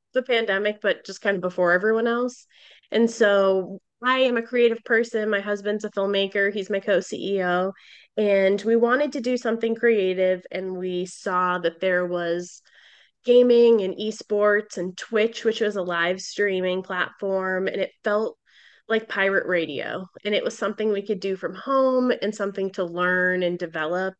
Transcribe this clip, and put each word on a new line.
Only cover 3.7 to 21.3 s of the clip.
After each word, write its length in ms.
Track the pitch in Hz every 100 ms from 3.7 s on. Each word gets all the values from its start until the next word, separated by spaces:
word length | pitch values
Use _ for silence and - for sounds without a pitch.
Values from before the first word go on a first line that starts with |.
| 190 _ _
I 160 | 247 262
am 180 | 262 240
a 40 |
creative 420 | 233 247 233 226
person. 460 | - 226 233 220 214
My 120 | 196
husband's 420 | 202 202 202 208
a 80 | 208
filmmaker. 600 | 202 196 196 196 202 196
He's 160 | 208 190
my 100 | 196
co-C 560 | 214 190 - - 190 196
E 80 |
O. 280 | 180 180 190 - - - _ -
And 440 | 208 196 190 202
we 140 | 214 233
wanted 360 | 233 262 294
to 80 | 285
do 160 | 240 247
something 380 | 233 226 226 226
creative, 680 | 233 220 185 185 185 185 -
and 260 | 190 185 185
we 280 | 185 180 185
saw 540 | - 202 180 180 180
that 220 | 170 165
there 240 | 190 180 180
was 560 | 175 170 175 180 - _ _ - - _ _
gaming 580 | 240 247 247 233 233 220
and 140 | 190 -
esports 840 | 214 214 - 208 208 208 214 202
and 180 | 180 180
Twitch, 480 | - 226 226 -
which 160 | 226 220
was 160 | 214 202
a 60 |
live 400 | 180 170 170 190
streaming 600 | - - 202 185 185 185
platform, 840 | 185 185 - - 196 190 185 185 190
and 100 | 196
it 120 | 190 _
felt 340 | 214 208 226 - _ _ _ _ -
like 220 | 220 226
pirate 380 | 202 196 196 -
radio. 580 | 175 151 135 - 160 185 -
And 120 | 208 208
it 80 |
was 120 | - -
something 360 | 208 208 214
we 100 | 202
could 200 | 202 190
do 140 | 196